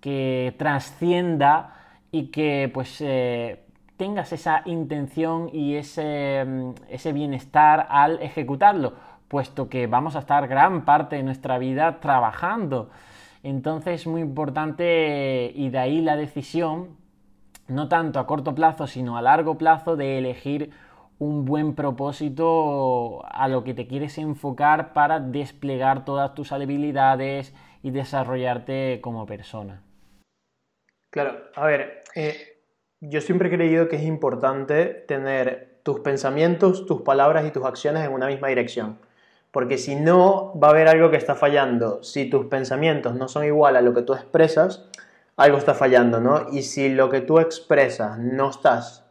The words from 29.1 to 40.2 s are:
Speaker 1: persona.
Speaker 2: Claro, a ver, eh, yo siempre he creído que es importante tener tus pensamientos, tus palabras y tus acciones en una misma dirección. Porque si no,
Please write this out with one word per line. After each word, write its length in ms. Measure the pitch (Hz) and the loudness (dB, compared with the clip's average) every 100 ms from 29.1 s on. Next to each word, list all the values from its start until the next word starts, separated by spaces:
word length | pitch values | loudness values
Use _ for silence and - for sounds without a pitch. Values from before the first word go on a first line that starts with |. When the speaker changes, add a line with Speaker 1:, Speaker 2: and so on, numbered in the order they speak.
| 117 107 | -10 -10
Speaker 1:
persona. 560 | 104 - 113 101 95 _ _ _ _ _ _ _ _ _ _ _ _ _ | -14 -14 -14 -14 -18 _ _ _ _ _ _ _ _ _ _ _ _ _
Speaker 2:
Claro, 300 | - 143 - - - | -6 -6 -6 -16 -4
a 100 | 151 | 0
ver, 360 | 147 135 - - | 0 -2 -14 -16
eh, 460 | - 151 151 - _ _ _ _ _ | -8 -8 -8 -16 _ _ _ _ _
yo 200 | 151 151 | -8 -8
siempre 280 | 147 180 185 | -2 0 0
he 40 | |
creído 360 | 170 165 165 165 | 0 2 2 2
que 80 | 156 | 0
es 60 | |
importante 840 | 156 156 151 120 135 135 135 147 170 | -4 -2 -2 -2 -2 -2 -2 0 0
tener 920 | - - 139 135 135 127 127 - _ | -4 -8 -6 -4 -2 -2 -4 -14 _
tus 180 | - 139 | -6 -4
pensamientos, 840 | 147 139 139 139 165 170 190 180 - | -2 -2 -2 2 2 4 2 2 -2
tus 160 | 156 | -4
palabras 420 | - 139 139 156 151 | 2 4 6 4 0
y 40 | |
tus 140 | 147 | -4
acciones 400 | 131 127 147 156 | -6 -4 -2 -2
en 80 | 151 | -4
una 160 | 131 131 | -4 -4
misma 200 | 135 139 | -2 -2
dirección. 500 | 127 117 - 107 110 _ _ _ _ _ | -2 -2 -4 -8 -12 _ _ _ _ _
Porque 260 | 135 123 131 | -4 -2 -4
si 200 | 120 143 | -4 0
no, 600 | 156 180 | 4 6